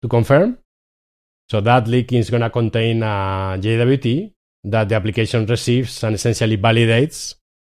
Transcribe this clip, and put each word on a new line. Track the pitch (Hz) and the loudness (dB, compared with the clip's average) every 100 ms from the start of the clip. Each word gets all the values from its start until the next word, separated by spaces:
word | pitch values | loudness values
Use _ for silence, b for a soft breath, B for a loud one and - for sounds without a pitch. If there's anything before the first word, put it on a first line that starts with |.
to | 117 | -2
confirm." | 117 - 139 214 247 _ _ _ _ _ _ _ _ - | 0 4 4 2 -2 _ _ _ _ _ _ _ _ -6
So | 110 | -2
that | 104 127 113 | 2 2 4
link | 123 120 | 0 0
is | 123 110 | 0 0
gonna | 120 117 | 0 -2
contain | 120 113 117 113 113 | -2 -2 0 0 0
a | 110 101 98 95 95 95 | -2 -2 -2 -4 -4 -4
J | 101 113 | -2 0
W | 120 135 | 2 2
T | 117 131 208 - _ _ | 0 -2 -4 -14 _ _
that | 101 110 104 | -4 -2 0
the | 110 | 0
application | 104 113 110 120 107 | -2 -2 -2 0 0
receives | 120 - 123 120 - | -2 0 0 -2 -4
and | 113 107 | -4 -2
essentially | 120 107 110 110 | -2 0 0 0
validates. | 113 113 113 113 151 - - - _ _ _ | 2 4 4 2 0 -4 -16 -16 _ _ _